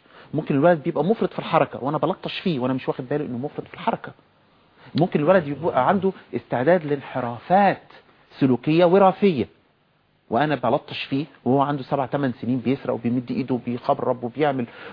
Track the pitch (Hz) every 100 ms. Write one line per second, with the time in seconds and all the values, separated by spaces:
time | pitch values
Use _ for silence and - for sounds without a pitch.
0 | _ - - 143 - 139 170 165 170 147
1 | 160 226 190 - 135 160 139 - 131 147
2 | 151 - 160 - 190 139 127 131 - 151
3 | 127 147 135 120 143 - - - 226 -
4 | - - _ _ _ _ _ _ - 135
5 | 180 170 147 190 143 143 165 131 131 190
6 | 190 - - 120 - 123 139 180 151 143
7 | - 131 120 120 - 190 196 139 - -
8 | _ _ _ - 131 120 151 160 175 190
9 | 190 175 202 139 - _ _ _ _ _
10 | _ _ _ 117 151 135 120 147 - 135
11 | - 139 160 - 120 139 139 143 123 139
12 | 123 143 135 117 113 127 113 135 127 117
13 | 120 127 120 - 127 123 120 120 - 135
14 | 123 120 120 131 151 131 117 - -